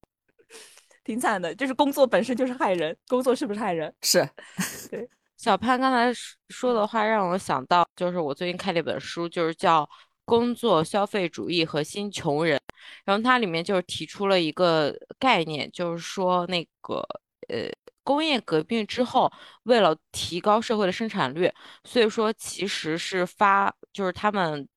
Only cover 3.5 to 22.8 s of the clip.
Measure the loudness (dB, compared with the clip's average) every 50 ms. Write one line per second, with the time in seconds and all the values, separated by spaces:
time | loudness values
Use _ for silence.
3.5 | -4 -4 -2 -2 -2 -2 -4 -6 -8 _ -2 2 2 2 2 0 -2 -12 -20 -12
4.5 | -8 -6 -6 -6 -8 -10 -14 -12 -12 -12 -12 -12 _ _ _ _ _ -6 0 0
5.5 | 0 2 2 2 2 2 4 4 4 4 4 2 0 -2 -6 -14 -18 _ _ -20
6.5 | -10 -4 -2 0 2 2 0 0 0 0 0 2 2 2 2 2 0 -2 -2 -2
7.5 | -2 -2 0 2 4 4 4 2 _ -4 -4 -2 -2 -2 -2 -2 -4 -4 -4 -6
8.5 | -6 -4 -4 -2 -2 -2 -2 -2 -4 -6 -8 -8 -6 -6 -6 -4 -2 -2 -2 -2
9.5 | -2 0 2 4 4 4 2 0 -6 -18 -20 _ _ _ _ 2 2 2 2 2
10.5 | -2 -2 2 2 4 4 2 2 0 0 0 0 0 -2 -4 -4 -4 -6 -6 -2
11.5 | 0 0 0 0 0 -2 -4 -4 -4 -8 -8 -8 -8 -6 -2 -2 0 0 2 2
12.5 | 0 0 -2 -6 -16 -20 -20 -20 -20 -8 _ -2 0 0 2 2 2 2 0 -2
13.5 | -2 -4 -2 0 0 0 0 -2 -6 -10 -10 -10 -8 -4 0 2 2 2 2 2
14.5 | 0 2 2 4 4 4 2 0 -2 -6 -12 -18 -10 -2 0 2 2 2 0 -2
15.5 | -4 -6 -8 -8 -8 -6 -6 -6 -6 -6 -8 -8 -6 -2 0 0 2 0 0 -2
16.5 | -4 -4 -4 -6 _ _ -12 -8 -6 -6 -6 -8 -10 -14 _ _ _ _ -12 -8
17.5 | -6 -6 -6 -6 -8 -12 _ -20 -20 _ -2 0 0 0 2 0 0 -2 -2 0
18.5 | 0 -2 0 0 -2 -2 -2 -2 -2 -4 -2 0 2 2 2 2 0 -4 -20 -20
19.5 | -20 _ 0 2 4 6 6 4 4 2 _ _ -10 -8 -8 -6 -6 -2 2 2
20.5 | 2 2 2 0 0 0 0 0 0 -2 -4 -4 -2 -2 -2 -2 0 0 0 0
21.5 | 0 -2 -12 -20 -20 -20 _ -2 2 4 4 4 2 2 0 0 -2 -4 -8 -12
22.5 | -8 -6 -6 -6 -4 -4